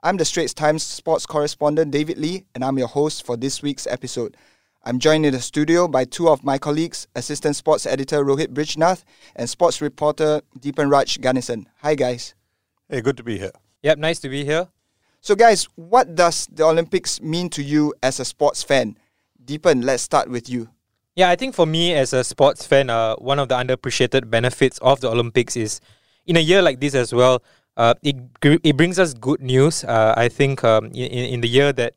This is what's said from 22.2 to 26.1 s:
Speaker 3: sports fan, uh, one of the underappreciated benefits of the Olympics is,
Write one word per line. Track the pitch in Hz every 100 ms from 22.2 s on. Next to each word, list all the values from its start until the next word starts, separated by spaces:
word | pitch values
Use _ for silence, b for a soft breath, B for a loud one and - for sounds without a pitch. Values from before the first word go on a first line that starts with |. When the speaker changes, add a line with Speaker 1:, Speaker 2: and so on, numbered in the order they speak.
Speaker 3:
sports | 120 - 143 - -
fan, | 139 131
uh, | 113 113 110
one | 123 139
of | 131
the |
underappreciated | 127 127 131 127 - 123 135 117
benefits | 113 123 - 131 -
of | 127 135
the | 123
Olympics | 117 120 123 120 120
is, | 107 - _ _ _